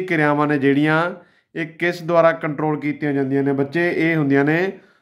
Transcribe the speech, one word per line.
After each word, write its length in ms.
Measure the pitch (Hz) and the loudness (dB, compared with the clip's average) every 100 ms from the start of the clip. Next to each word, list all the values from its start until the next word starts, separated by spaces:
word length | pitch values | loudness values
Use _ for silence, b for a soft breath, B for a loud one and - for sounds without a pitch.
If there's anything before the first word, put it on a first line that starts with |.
| 185 | 0
ਕਿਰਿਆਵਾਂ 420 | 165 147 147 147 | 0 2 2 0
ਨੇ 100 | 147 | 2
ਜਿਹੜੀਆਂ, 560 | 135 139 151 156 175 190 b b b 165 | 2 2 2 2 0 -6 b b b -10
ਇਹ 120 | 160 | -10
ਕਿਸ 340 | - 175 170 | -4 -4 -4
ਦੁਆਰਾ 280 | 160 170 165 | -2 4 4
ਕੰਟਰੋਲ 480 | 165 160 139 156 151 | 2 -4 -4 -2 -2
ਕੀਤੀਆਂ 340 | 147 143 151 | -4 -4 -2
ਜਾਂਦੀਆਂ 300 | 139 135 139 | -2 0 0
ਨੇ 100 | 139 | 0
ਬੱਚੇ? 360 | 139 139 170 175 | 0 -2 0 -2
ਇਹ 240 | - 160 160 | 0 0 0
ਹੁੰਦੀਆਂ 300 | 143 139 143 | 2 2 2
ਨੇ 340 | 160 190 196 B B | 2 -2 -6 B B